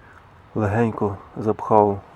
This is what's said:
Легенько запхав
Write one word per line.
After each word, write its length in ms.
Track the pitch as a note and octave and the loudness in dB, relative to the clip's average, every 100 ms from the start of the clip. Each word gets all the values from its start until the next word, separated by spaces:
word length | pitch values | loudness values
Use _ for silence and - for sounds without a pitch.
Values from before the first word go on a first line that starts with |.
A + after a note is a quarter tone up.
| - - - - - | -20 -20 -20 -20 -12
Легенько 640 | - G#2+ G#2+ A#2 G#2+ G#2 G2 - - | -4 -2 0 -2 -2 -6 -6 -12 -8
запхав 640 | A2 G#2 - A2 G#2 G2+ - | -4 -4 2 4 4 2 -8